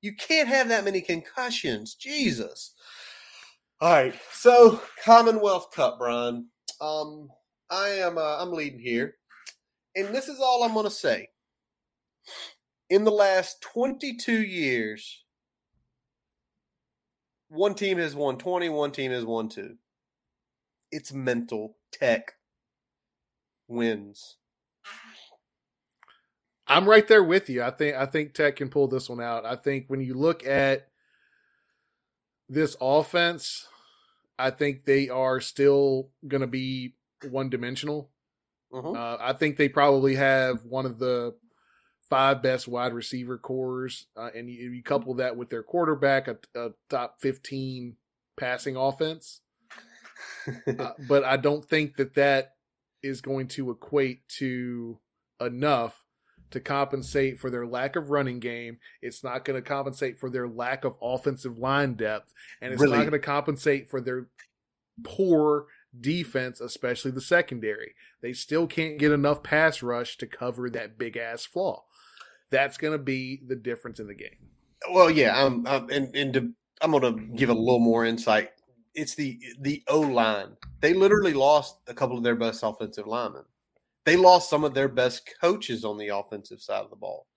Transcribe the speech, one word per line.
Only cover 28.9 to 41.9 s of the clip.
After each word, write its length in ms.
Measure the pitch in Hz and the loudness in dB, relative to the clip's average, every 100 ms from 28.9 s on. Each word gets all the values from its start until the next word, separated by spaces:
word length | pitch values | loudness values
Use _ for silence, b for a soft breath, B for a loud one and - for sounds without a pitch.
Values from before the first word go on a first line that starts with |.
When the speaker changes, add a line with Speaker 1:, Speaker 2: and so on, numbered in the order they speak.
| 131 - | 0 -6
Speaker 2:
one 100 | 120 | -8
out. 240 | 120 117 | -6 -6
I 120 | 110 127 | -6 -4
think 280 | 143 139 127 | -4 -4 -6
when 120 | 135 | -6
you 140 | 131 | -6
look 320 | 127 156 165 131 | -2 0 0 0
at 420 | 135 139 135 _ _ _ _ _ _ _ _ _ _ _ _ _ _ _ _ _ | 2 2 0 _ _ _ _ _ _ _ _ _ _ _ _ _ _ _ _ _
this 300 | 135 151 - | -2 -2 0
offense, 880 | 131 147 151 175 170 165 - - - b b b b b b - | 2 2 2 0 0 0 -8 -8 -12 b b b b b b -4
I 140 | 131 | -4
think 340 | 131 143 135 | 0 -4 -2
they 260 | - 139 135 | 2 2 2
are 300 | 127 131 127 | -2 0 -2
still 680 | - - 139 139 139 131 135 _ 143 | -6 2 4 6 4 0 -4 _ -6
gonna 220 | 139 131 | -4 -2
be 480 | 131 131 131 127 _ _ _ 143 | -4 -6 -6 -10 _ _ _ -8
one-dimensional. 800 | 131 135 123 120 131 147 151 139 _ _ _ _ _ _ | -6 -4 -6 -6 -8 -6 -8 -10 _ _ _ _ _ _
Speaker 1:
Mm-hmm. 240 | 127 139 147 | -12 -8 -8
Speaker 2:
Uh, 200 | 117 117 | -6 -4
I 120 | 120 | -4
think 240 | 135 156 143 | 0 -2 2
they 120 | 143 | 0
probably 480 | 147 143 139 135 135 | 4 4 6 4 2
have 480 | 135 135 131 120 | 4 4 2 -2
one 220 | 117 131 131 | -6 -6 -6
of 120 | 113 | -4
the 380 | 127 123 120 117 _ _ _ _ _ | -4 -2 -4 -10 _ _ _ _ _